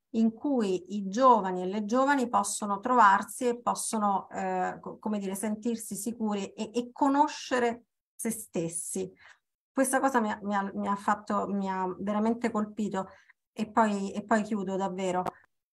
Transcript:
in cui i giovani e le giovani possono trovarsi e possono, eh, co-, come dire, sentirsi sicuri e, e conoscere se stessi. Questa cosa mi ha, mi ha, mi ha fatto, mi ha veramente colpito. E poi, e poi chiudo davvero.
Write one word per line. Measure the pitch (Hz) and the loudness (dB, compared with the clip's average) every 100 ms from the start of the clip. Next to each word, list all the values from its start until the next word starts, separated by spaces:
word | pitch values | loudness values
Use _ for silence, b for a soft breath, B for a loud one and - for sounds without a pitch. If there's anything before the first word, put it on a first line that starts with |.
| _ | _
in | 226 226 | 2 2
cui | 220 294 262 196 180 - 208 | 2 0 2 2 -2 -4 -6
i | 190 | -4
giovani | 208 262 226 185 180 | 6 8 8 4 -2
e | 185 | -2
le | 208 | -4
giovani | 208 254 269 285 240 | 0 2 4 2 2
possono | 208 208 - 208 196 | 0 0 -4 -4 -2
trovarsi | 247 254 202 202 214 - 247 | 4 8 8 8 2 -2 -2
e | 240 | 0
possono, | 208 196 - 220 208 196 - | -2 -2 -4 0 0 0 -4
eh, | 190 190 185 180 175 | -4 -2 0 -2 -4
co-, | - - | -12 -8
come | 220 208 | -4 -4
dire, | 190 196 | -4 -4
sentirsi | 214 214 240 226 - 196 | -4 -4 -4 -4 -6 -8
sicuri | 240 233 214 208 196 | -8 -4 -2 -2 -6
e, | - 208 | -8 -6
e | 240 240 | -6 -6
conoscere | - 285 277 302 - - 254 240 233 _ _ _ - | 0 2 4 2 -2 -4 0 0 -2 _ _ _ -8
se | 226 | -6
stessi. | - - 185 165 165 - 190 185 B B B _ _ _ - | -6 -6 -4 -4 -6 -6 -6 -6 B B B _ _ _ 0
Questa | 262 262 | 2 2
cosa | 269 254 | 2 2
mi | 214 | 0
ha, | 208 | -2
mi | 202 208 | -2 -2
ha, | 196 | -2
mi | 208 202 | -4 -4
ha | 202 | 0
fatto, | - 208 - 208 190 | 0 0 0 -2 -2
mi | 202 190 | -2 -2
ha | 190 185 180 | -2 -4 -4
veramente | 202 208 226 233 226 | -2 0 0 0 -2
colpito. | 220 214 - 202 190 190 B B _ _ | -2 -4 -4 -4 -4 -6 B B _ _
E | - 220 | -8 -2
poi, | - 214 202 196 | 2 2 0 -4
e | 190 | -6
poi | - 220 | 0 0
chiudo | 202 214 190 185 | 0 -4 -2 -2
davvero. | 190 185 185 180 175 B _ _ _ | -2 -2 -2 -2 -4 B _ _ _